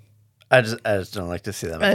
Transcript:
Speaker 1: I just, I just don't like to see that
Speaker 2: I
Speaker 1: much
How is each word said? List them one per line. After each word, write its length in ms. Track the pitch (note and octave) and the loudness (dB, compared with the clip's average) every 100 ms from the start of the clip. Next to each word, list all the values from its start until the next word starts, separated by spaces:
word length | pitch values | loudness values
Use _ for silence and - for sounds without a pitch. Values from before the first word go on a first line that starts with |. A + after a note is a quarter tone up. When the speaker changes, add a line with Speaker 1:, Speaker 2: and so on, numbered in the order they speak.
| _ _ _ _ - | _ _ _ _ 4
Speaker 1:
I 100 | C3 | 4
just, 160 | A2 A2+ | 4 -2
I 120 | A2 G2+ | -2 -2
just 180 | F2+ | -4
don't 140 | - F2 | -8 -8
like 140 | F2 | -8
to 100 | G#2+ | -8
see 160 | - E2+ | -8 -8
that 80 | E2 | -2
Speaker 2:
I 140 | |
Speaker 1:
much 20 | G3+ | 0